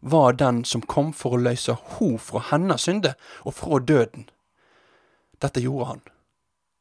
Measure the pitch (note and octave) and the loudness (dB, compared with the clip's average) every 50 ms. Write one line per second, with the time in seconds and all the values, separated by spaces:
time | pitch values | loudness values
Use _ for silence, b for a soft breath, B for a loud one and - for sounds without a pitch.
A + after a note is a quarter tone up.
0 | - B2+ D#3+ D#3+ C#3 B2 B2+ B2+ C#3+ B2+ A#2+ A#2+ A#2+ - - A2+ - - - D3+ | -4 2 4 6 6 6 4 4 2 2 2 0 -2 -4 -4 -6 -6 -2 -2 0
1 | C#3+ D#3+ D3 - - B2+ B2 B2 B2 A#2+ A#2+ - - - A#2 - - - - - | 0 -2 -4 -6 -4 -2 0 0 0 0 0 -2 -2 -4 -4 -4 -6 -12 -4 -2
2 | A3+ D#3+ A2+ A2 - - - A#2+ - - D3 D#3 F#3 G3 C#3+ A#2 - E3+ F#3+ G#3+ | 0 0 0 -2 -6 -8 -8 -8 -2 0 0 0 2 0 0 0 0 -2 0 0
3 | F3+ C3 C3 B B B B B B D3 - - - - D3+ C3 B2 C3+ D3+ C3 | 0 -2 -2 B B B B B B -12 -10 -8 -2 0 0 0 2 4 4 4
4 | A2+ - - A#2+ A2 - _ _ _ b b b b b b b b b b b | 4 2 -4 -12 -20 -20 _ _ _ b b b b b b b b b b b
5 | b b b b b b b _ - C#3 - C3 A#2+ C3 C#3 C3+ A#2+ C3+ - B2+ | b b b b b b b _ -6 -4 -2 -2 -2 -2 -2 -4 -6 -6 -8 -12
6 | - - _ _ _ _ _ _ _ _ _ _ _ _ _ _ | -18 -20 _ _ _ _ _ _ _ _ _ _ _ _ _ _